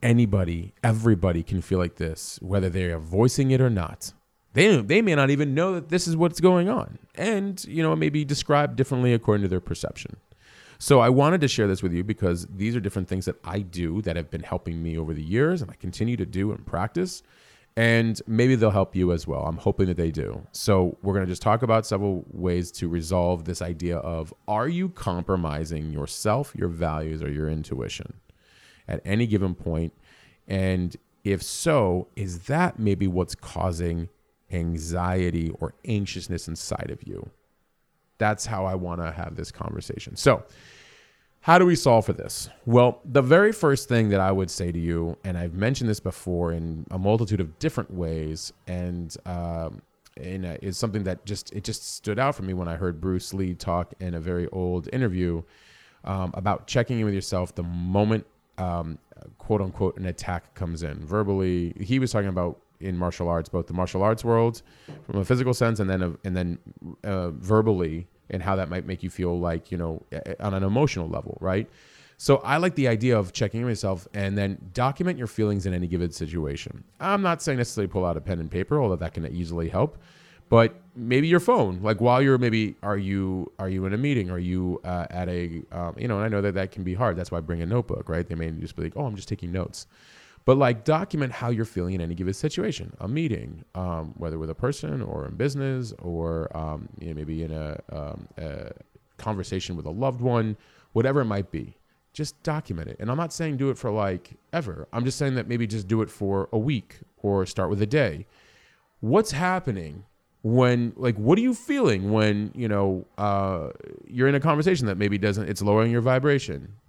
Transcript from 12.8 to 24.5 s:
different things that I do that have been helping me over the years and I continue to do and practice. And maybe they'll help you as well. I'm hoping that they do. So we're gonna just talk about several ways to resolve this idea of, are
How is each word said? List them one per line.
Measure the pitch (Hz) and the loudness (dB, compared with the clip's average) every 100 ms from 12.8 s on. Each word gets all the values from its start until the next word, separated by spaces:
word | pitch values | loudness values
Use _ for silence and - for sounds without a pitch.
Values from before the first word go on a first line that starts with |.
different | 98 101 90 | -2 -4 -4
things | 92 | -4
that | 92 - | -4 -6
I | - 98 | -6 -6
do | 95 85 85 87 | -6 -4 -2 -2
that | 104 85 | -2 -4
have | 78 | -4
been | 80 | -8
helping | 76 90 - 82 | -6 -6 -6 -6
me | 82 82 | -4 -4
over | 80 | -4
the | 76 | -4
years | 78 104 147 180 | -2 2 2 0
and | 101 | -4
I | |
continue | - 95 87 110 120 | -8 -10 -4 -2 -2
to | 139 | -2
do | 92 101 | -2 -2
and | 104 | -2
practice. | - 82 98 - 185 - _ _ - _ _ - | -4 -4 -2 -2 -4 -6 _ _ -20 _ _ 2
And | 117 117 117 110 - | 4 6 4 0 -2
maybe | 110 123 | 4 6
they'll | 131 110 | 6 6
help | 98 95 | 6 2
you | 95 90 | 4 2
as | 85 80 | 2 0
well. | 67 | -4
I'm | 71 80 | -2 -2
hoping | - - 95 | 0 2 2
that | 87 | 2
they | 82 | 0
do. | 78 50 - - | 0 -6 -6 -12
So | - - 98 90 - | -8 2 4 4 0
we're | 98 | 0
gonna | 98 92 | 0 0
just | 90 | -2
talk | - 110 | 2 2
about | 120 113 110 | 4 2 2
several | 101 101 92 - | 0 0 -2 -6
ways | - 90 87 87 | -4 0 0 -2
to | - 90 | -4 -2
resolve | 85 78 90 87 90 80 | -2 0 2 2 0 -2
this | 87 | -6
idea | 82 82 87 85 | -6 -4 -4 -4
of, | 80 82 80 - | -4 -6 -8 -12
are | - | -4